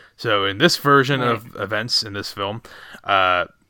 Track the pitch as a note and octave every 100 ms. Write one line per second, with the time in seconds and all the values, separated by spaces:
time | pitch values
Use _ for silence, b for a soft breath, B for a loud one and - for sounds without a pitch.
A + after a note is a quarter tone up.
0 | b b A#2+ G#2 G2 G2 E3+ - C#3+ C#3
1 | C3 C3+ B2 A#2 - - G2+ G#2+ A#2+ -
2 | A2 G2+ F#2 - G2 A2+ - B B B
3 | - G2 F#2 F2+ E2+ _ _